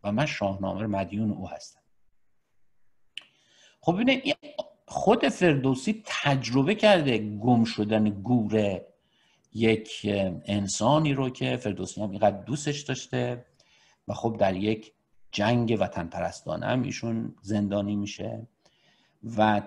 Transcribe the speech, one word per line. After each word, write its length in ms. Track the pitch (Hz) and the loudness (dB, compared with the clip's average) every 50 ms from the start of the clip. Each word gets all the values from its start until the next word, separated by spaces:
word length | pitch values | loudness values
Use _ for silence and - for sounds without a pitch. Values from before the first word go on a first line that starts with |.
| - | -6
و 80 | 101 | -2
من 140 | 104 117 147 | 0 0 0
شاهنامه 560 | 147 - - 104 98 98 95 98 95 95 95 | -2 -2 -2 -2 -2 -2 -2 -4 -4 -4 -4
رو 60 | 110 107 | -4 -2
مدیون 420 | 98 98 95 82 101 104 113 107 | -2 -2 -4 -4 -4 -2 -2 -2
او 180 | 98 - 95 87 | -2 -4 -8 -12
هستم. 320 | 78 78 - - - _ _ _ _ _ _ _ _ _ _ _ _ _ _ _ _ _ _ _ _ _ _ _ _ _ _ _ - - - _ _ _ _ _ _ _ _ _ _ _ | -12 -14 -16 -18 -20 _ _ _ _ _ _ _ _ _ _ _ _ _ _ _ _ _ _ _ _ _ _ _ _ _ _ _ -20 -20 -20 _ _ _ _ _ _ _ _ _ _ _
خب 140 | - 160 175 | 0 0 2
ببینید، 260 | 196 247 254 269 262 - | 2 4 2 2 2 0
این 100 | 285 285 - - - - - - - _ _ _ - | -4 -4 -4 -8 -16 -12 -12 -12 -12 _ _ _ -10
خود 360 | - - - 190 233 233 - - | -6 0 4 4 4 4 4 0
فردوسی 720 | - - 180 175 147 135 127 135 131 127 - - 214 - - | 0 4 4 4 4 4 2 2 0 0 0 -2 -4 -4 -4
تجربه 680 | - - - - 143 139 131 117 110 120 139 135 160 214 | -8 -6 -2 0 0 0 0 0 0 2 2 2 2 2
کرده 440 | 214 - 214 202 170 147 135 117 107 | 4 6 6 6 6 4 2 2 0
گم 460 | 107 107 104 104 107 127 123 117 113 | 0 -4 -6 0 2 4 6 6 4
شدن 460 | 113 - - 104 104 110 110 107 107 | 2 0 -2 0 2 2 4 4 2
گور 720 | 101 98 95 110 123 120 107 98 107 107 104 101 95 87 - - _ _ _ _ _ _ _ _ _ _ _ _ - | 0 -2 0 2 2 2 2 2 2 2 2 2 0 -4 -8 -12 _ _ _ _ _ _ _ _ _ _ _ _ -2
یک 520 | 110 113 113 110 110 - - - - - 104 101 101 98 92 87 - - | 2 4 4 4 2 0 -6 -10 -6 -2 -2 0 0 0 -2 -2 -6 -4
انسانی 720 | - 101 104 101 95 - - 107 120 147 156 156 147 139 | -2 -2 0 0 -2 -2 0 2 4 4 4 4 2 0
رو 160 | 131 135 127 | 0 -2 -4
که 260 | 127 - 131 131 127 | -4 -4 -4 -2 -2
فردوسی 460 | 123 - 104 95 90 92 95 - 98 | -2 -4 -4 -6 -6 -8 -8 -8 -8
هم 80 | 104 104 | -8 -6
اینقدر 320 | 95 - 107 101 101 98 | -2 2 2 2 2 0
دوستش 380 | 92 - - - - 151 147 147 | -4 -6 -6 -4 -4 -4 -4 -4
داشته 640 | - - 131 127 - - - 123 123 123 123 123 - _ _ _ _ _ _ _ _ _ _ _ _ - | -6 -8 -8 -8 -8 -6 -4 -2 -2 -2 -4 -8 -12 _ _ _ _ _ _ _ _ _ _ _ _ -10
و 40 | |
خب 240 | 101 - - 117 110 104 | -6 -4 -4 -2 0 2
در 180 | 101 95 95 | 2 2 2
یک 360 | 92 101 107 110 110 - - _ _ _ _ _ _ - - | 0 0 -2 -2 -2 -6 -14 _ _ _ _ _ _ -18 -8
جنگ 440 | - - 151 110 120 120 120 113 117 98 | -4 0 2 2 2 2 2 2 0 0
وطن 260 | 95 101 - - 85 | 0 -2 -4 -6 -8
پرستانه 600 | 85 - 90 87 85 - - - 80 80 82 82 | -6 -6 -6 -6 -6 -8 -8 -10 -8 -6 -4 -4
هم 160 | 101 123 127 | -2 -2 -2
ایشون 520 | 123 - - - - 117 113 113 113 113 - _ | -2 -4 -6 -6 -6 -4 -4 -4 -6 -8 -10 _
زندانی 540 | - 98 110 104 104 98 98 104 101 101 104 | -6 -4 -2 0 0 0 0 0 -2 -2 -2
می‌شه 520 | 104 101 101 - - 98 113 113 113 113 - _ _ _ _ _ _ _ _ _ _ _ _ _ _ - 110 117 | -4 -4 -6 -8 -8 -10 -8 -10 -10 -12 -16 _ _ _ _ _ _ _ _ _ _ _ _ _ _ -12 -4 2
و 260 | 104 107 107 107 104 - | 4 4 4 4 2 0